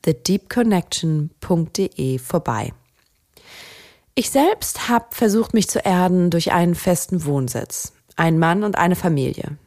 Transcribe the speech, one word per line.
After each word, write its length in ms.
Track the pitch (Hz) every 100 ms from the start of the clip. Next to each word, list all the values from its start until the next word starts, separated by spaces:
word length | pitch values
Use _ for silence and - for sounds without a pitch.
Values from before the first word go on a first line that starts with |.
| -
the 80 |
deep 360 | 147 - 196 _
connection 800 | - 226 196 - - 165 156 151 _
punkt 380 | - 175 165 -
d 120 | 196 -
e 220 | 131 131
vorbei. 540 | 123 175 156 110 113 - _ _ _ _ _ _ - - - - - _ _ -
Ich 140 | -
selbst 580 | 269 311 440 - - -
hab 260 | 233 233
versucht, 400 | - 226 208 226
mich 160 | 226 190
zu 140 | -
erden 460 | - 180 185 180 175
durch 220 | 170 165
einen 240 | 175 175 175
festen 500 | - 175 - 185 156
Wohnsitz, 680 | 139 127 120 - - - _ _ -
einen 240 | 165 160
Mann 240 | 165 175
und 140 | 208 190
eine 180 | 170 180
Familie. 640 | 185 147 131 - - 147